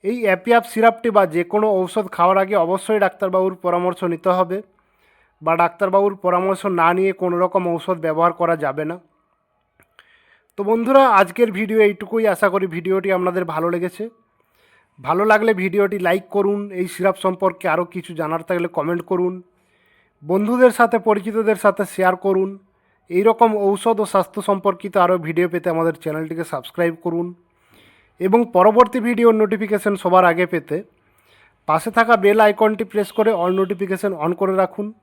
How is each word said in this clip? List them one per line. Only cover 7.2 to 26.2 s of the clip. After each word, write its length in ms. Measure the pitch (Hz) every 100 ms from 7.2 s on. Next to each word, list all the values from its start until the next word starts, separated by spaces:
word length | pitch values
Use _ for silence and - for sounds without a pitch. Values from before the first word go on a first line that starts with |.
কোনো 140 | 180 175
রকম 180 | 180 185 175
ঔষধ 240 | 170 - 180 160
ব্যবহার 260 | 156 170 165
করা 140 | 170 165
যাবে 200 | 147 139 156
না। 60 | 175 _ _ _ _ _ _ _ _ _ _ _ _ _ _ _ -
তো 40 | 202
বন্ধুরা, 320 | 226 233 269 269 202
আজকের 280 | 196 180 233 190
ভিডিও 200 | 208 220 208
এইটুকুই। 360 | 196 202 226 220
আশা 140 | 185 202
করি 120 | 190 190 165
ভিডিওটি 320 | 175 190 196 185
আপনাদের 280 | 180 180 170
ভালো 140 | 156 170
লেগেছে। 300 | 175 180 180 226 _ _ _ _ _ _ _ _ _
ভালো 240 | 127 175 214
লাগলে 220 | 214 226 190
ভিডিওটি 360 | 185 196 202 202 180
লাইক 180 | 185 190 202
করুন। 240 | 202 202 202 185
এই 60 | 180
সিরাপ 220 | - 190 185
সম্পর্কে 420 | 190 185 190 175 180
আরও 100 | 160 175
কিছু 160 | 180 - 160
জানার 220 | 156 165 165
থাকলে 200 | 180 170 170
কমেন্ট 280 | 151 175 170
করুন। 220 | 185 180 180 _ _ _ _ _ _ _ _
বন্ধুদের 500 | 147 190 208 247 254 -
সাথে, 180 | 233 233 220
পরিচিতদের 500 | 208 190 220 214 208
সাথে 180 | 208 196 196
শেয়ার 200 | - 185 185
করুন। 260 | 196 190 190 196 _ _ _ _ _
এই 120 | 175 208
রকম 220 | 226 233 214 196
ঔষধ 280 | 196 233 214
ও 20 | 208
স্বাস্থ্য 280 | 196 175 - 202
সম্পর্কিত 460 | 196 196 185 202 190
আরও 120 | 175 180 160
ভিডিও 220 | 165 180
পেতে 160 | 170 170
আমাদের 200 | 165 165 160
চ্যানেলটিকে 420 | 160 156